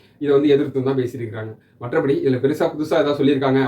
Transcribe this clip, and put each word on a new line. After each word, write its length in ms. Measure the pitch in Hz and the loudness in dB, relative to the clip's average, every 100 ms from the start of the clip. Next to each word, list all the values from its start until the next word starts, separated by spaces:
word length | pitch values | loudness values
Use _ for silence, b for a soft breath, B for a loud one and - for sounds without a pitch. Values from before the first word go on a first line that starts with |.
| b b | b b
இதை 160 | 143 | 2
வந்து 140 | 139 151 | 2 4
எதிர்த்தும் 360 | 139 131 135 | 2 2 -2
தான் 120 | 131 131 | -2 -2
பேசியிருக்கிறாங்க. 600 | 117 120 113 110 110 110 b b | -4 -6 -10 -10 -12 -14 b b
மற்றபடி 320 | 123 160 135 160 | -4 -2 0 0
இதுல 140 | 135 123 | 0 0
பெருசா 320 | 135 151 - | 0 0 -2
புதுசா 280 | 147 151 170 | -2 -2 0
ஏதாவது 260 | 147 143 | 0 2
சொல்லியிருக்காங்க 360 | 139 139 135 135 | 2 2 2 2